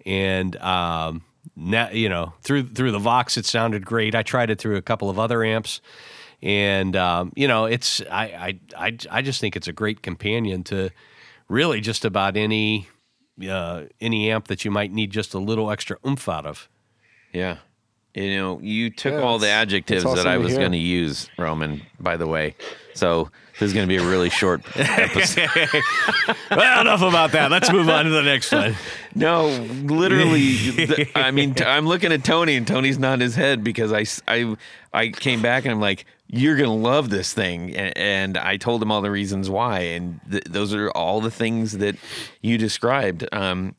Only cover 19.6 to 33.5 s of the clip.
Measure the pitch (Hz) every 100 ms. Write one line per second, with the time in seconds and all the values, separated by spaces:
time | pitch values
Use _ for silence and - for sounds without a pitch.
19.6 | 110 98 - 98 90 90 90 90 87 131
20.6 | 90 87 82 90 82 69 - - 85 80
21.6 | 78 73 73 - 87 85 80 80 76 -
22.6 | - - - - 90 85 78 - - -
23.6 | 104 98 95 92 87 92 87 - 95 87
24.6 | - - 139 - 220 190 185 - 156 175
25.6 | 151 151 135 - - 220 - 226 - 190
26.6 | 240 247 226 214 185 175 160 156 143 175
27.6 | 180 185 160 160 156 156 143 139 - 294
28.6 | 110 107 - - - - 151 170 156 131
29.6 | 113 127 143 156 180 185 165 156 139 127
30.6 | 107 117 165 147 139 - 131 135 143 127
31.6 | - 139 156 180 180 156 123 165 170 135
32.6 | 110 131 135 131 131 131 123 120 139